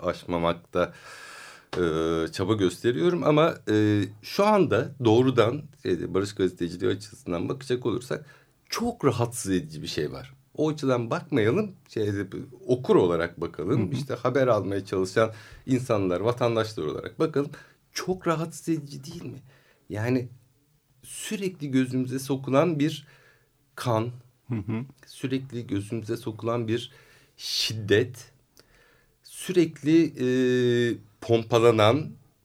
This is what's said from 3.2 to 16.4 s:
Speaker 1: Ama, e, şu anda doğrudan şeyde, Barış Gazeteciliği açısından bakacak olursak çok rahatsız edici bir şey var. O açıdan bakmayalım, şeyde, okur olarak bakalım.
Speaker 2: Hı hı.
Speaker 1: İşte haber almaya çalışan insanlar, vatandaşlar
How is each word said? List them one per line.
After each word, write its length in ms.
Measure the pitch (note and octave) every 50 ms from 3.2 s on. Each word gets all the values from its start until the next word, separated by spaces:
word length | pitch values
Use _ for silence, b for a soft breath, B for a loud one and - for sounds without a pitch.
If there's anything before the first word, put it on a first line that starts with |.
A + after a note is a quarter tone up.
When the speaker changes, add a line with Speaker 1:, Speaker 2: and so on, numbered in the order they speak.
| E3
Speaker 1:
Ama, 300 | D3+ D3+ D3 D#3+ E3+ - - - -
e, 320 | G#2+ G#2+ G#2+ G#2 G#2 G#2 G2+ G#2 - -
şu 240 | - - - - G3+
anda 480 | G#3+ G#3+ G3+ F3 G#2+ G2+ A2 C#3+ - - - A#2+
doğrudan 580 | A2 G#2+ A#2+ B2+ C3+ A#2+ A#2 G#2+ A2+ - - - - - _
şeyde, 320 | - - F2+ E2 F2 F2 F2
Barış 200 | F#2 G2+ G#2 -
Gazeteciliği 560 | - F#2+ F2+ - - F2 E2+ F2 F2+ G2 G#2
açısından 580 | G#2 G#2 - - - - - F2+ F2 E2+ - -
bakacak 380 | C3 C3+ - - B2+ B2 -
olursak 380 | A#2+ F#2 F2+ - - - - b b b b b b b b _ -
çok 360 | - - A3+ A#3+ A3+ - -
rahatsız 480 | C3+ G#2+ G#2 A#2+ A2 - - - G2
edici 300 | F#2+ F2+ D2+ D#2 D#2 D2+
bir 40 | D#2
şey 260 | - - - D2 -
var. 220 | - - - - - _ _ _ -
O 140 | - D3+ D#3
açıdan 420 | D3+ D3+ C#3 C3+ B2+ A#2+ A#2 A2+
bakmayalım, 640 | C#3 F3 - - D3+ B2 G#2 A2 C#3 G3+ G#3+ F#3+ - - _ _
şeyde, 380 | - A#2 G#2+ G#2 G2+ G2+ G2 F#2+ F2 E2+ - - - - -
okur 300 | - B2+ C3 - - G#3
olarak 440 | D3 G2 E2+ E2+ E2 E2+ E2+ - -
bakalım. 460 | E2+ - - - D#2+ F#2+ C#3 - G2+
Speaker 2:
Hı 40 | F2
hı. 60 | C#3 B2+
Speaker 1:
İşte 160 | C#3 - A#2+
haber 320 | - - B2+ B2+ C#3 C3
almaya 380 | B2 A2 G#2 F#2 G2 G2 G2 F#2+
çalışan 480 | - G2+ F#2+ F#2+ F#2 - A#2 A2+ A2+ A2 B B B B B B
insanlar, 540 | B2+ C3 A#2+ C3 - A2+ G2+ G2 F2+ F2 F2
vatandaşlar 640 | G2+ A#2+ A#2+ -